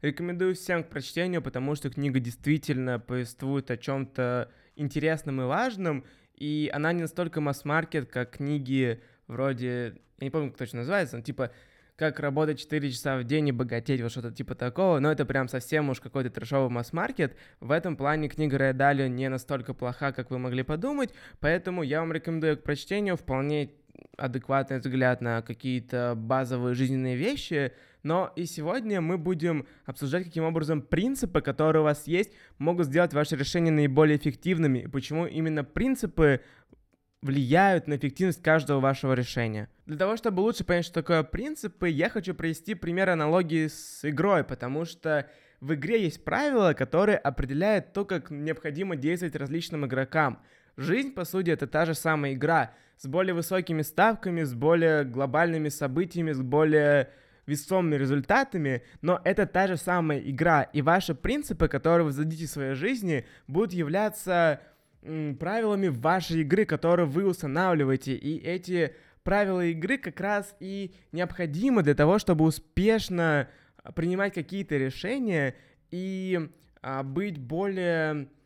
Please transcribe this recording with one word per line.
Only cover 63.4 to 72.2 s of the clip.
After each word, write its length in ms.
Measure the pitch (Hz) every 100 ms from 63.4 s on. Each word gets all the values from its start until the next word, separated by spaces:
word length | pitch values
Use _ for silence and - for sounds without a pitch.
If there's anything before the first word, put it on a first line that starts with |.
| -
будут 260 | 147 220
являться, 880 | 180 151 180 214 208 - 175 165 143 - _ _ _
м, 340 | - 160 151 139
правилами 520 | 165 220 220 202 190
вашей 520 | 127 143 185 165 165
игры, 240 | 151 190
которые 420 | 214 151 165 175 165
вы 200 | 143 196
устанавливаете, 880 | 180 147 139 190 165 135 135 135
и 240 | 127 143 160
эти 580 | - 180 180 180 151 - _ _
правила 420 | - 196 202 185
игры 340 | 175 165 170 269
как 220 | 180 151
раз 340 | 196 208 196 -
и 340 | 185 196 190 - _
необходимы 680 | 156 180 - 175 147 262 233
для 120 | 147
того, 240 | 143 147
чтобы 260 | 202